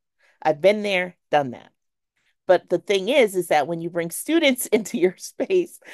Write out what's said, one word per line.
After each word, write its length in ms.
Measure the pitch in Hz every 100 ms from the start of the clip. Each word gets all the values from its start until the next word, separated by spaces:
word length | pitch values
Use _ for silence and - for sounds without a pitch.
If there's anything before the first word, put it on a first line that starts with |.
| _ _ _ _
I've 200 | 156 151
been 200 | 185 214
there, 360 | 208 185 180 - _
done 220 | 147 131
that. 200 | 104 - _ _ _ _ _ _ _ -
But 220 | 175 -
the 100 | 175
thing 280 | - 196 190
is, 280 | 294 214 185
is 120 | 170
that 200 | 151 147
when 120 | 170
you 100 | 170
bring 220 | 170 170
students 540 | - - 330 285 254 -
<laughs> 80 | 220
into 200 | 185 240
your 180 | 180 -
space, 640 | - - 269 180 170 - -